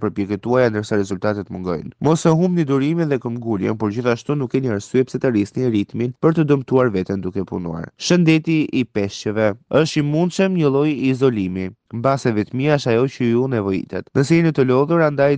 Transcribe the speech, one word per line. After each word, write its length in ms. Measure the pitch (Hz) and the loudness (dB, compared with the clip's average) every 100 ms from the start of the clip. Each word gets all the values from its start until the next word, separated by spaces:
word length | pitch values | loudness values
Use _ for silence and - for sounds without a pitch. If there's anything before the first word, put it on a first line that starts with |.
për 140 | 107 98 | -2 -4
pikët 240 | 98 101 | -4 -4
tuaja, 300 | 113 127 123 | 0 2 2
ndërsa 240 | 104 107 104 | 0 -2 -2
rezultatet 540 | 98 92 107 104 92 | -2 -2 -2 -4 -6
mungojnë. 400 | 90 90 82 - - | -8 -6 -6 -8 -4
Mos 240 | 139 160 | 0 2
e 80 | 165 | 2
humbni 320 | 160 185 175 | 2 2 0
durimin 480 | 143 139 143 170 160 | 0 0 0 0 0
dhe 60 | 131 | -2
këmbguljen, 560 | 120 117 117 101 101 110 | -4 -6 -4 -2 -2 -2
por 160 | 107 | -2
gjithashtu 420 | 107 123 120 - | -2 -2 -2 -2
nuk 200 | 147 127 | -4 -2
keni 180 | 135 131 | -2 -2
arsye 320 | 101 - 127 | -4 -2 0
pse 160 | 127 127 | 0 0
të 140 | 135 | 0
rrisni 340 | 110 101 - 127 | 2 0 -2 0
ritmin 400 | 107 101 113 123 - | 0 -2 -4 -6 0
për 140 | 160 165 | 0 2
të 80 | 147 | 2
dëmtuar 400 | 139 127 131 127 | 0 2 2 2
veten 260 | 95 92 98 | 0 -2 -4
duke 240 | 92 101 | -4 -6
punuar. 460 | 90 95 87 82 87 - | -6 -6 -6 -8 -10 -6
Shëndeti 640 | - 180 160 160 160 160 143 | 0 2 4 2 2 -2 0
i 140 | 131 120 | -2 -2
peshqeve 600 | 107 98 - 110 104 107 104 - 135 | -2 -4 -4 -4 0 0 -2 -2 0
është 180 | 156 156 | 0 0
i 60 | 147 | -2
mundshëm 480 | 151 180 - 190 180 | 0 0 0 0 2
një 160 | 147 | 2
lloj 220 | 135 151 143 131 | 2 0 0 0
izolimi, 580 | 127 135 110 92 92 92 - _ | 2 2 2 -2 -4 -6 -10 _
mbase 400 | 113 127 139 131 | -4 0 0 0
vetmia 460 | 107 101 127 147 143 | 0 -2 -2 0 0
është 160 | 131 | 2
ajo 100 | 113 131 - | 2 0 0
që 120 | 120 | 0
ju 100 | 117 135 | 2 0
nevojitet. 560 | 120 98 95 - 92 - 127 | 0 0 -2 -4 -10 -4 0
Nëse 240 | 143 165 | 2 4
jeni 140 | 165 143 | 2 2
të 80 | 127 | 2
lodhur, 340 | 127 147 170 | 4 2 2
andaj 320 | 156 139 143 | 2 2 2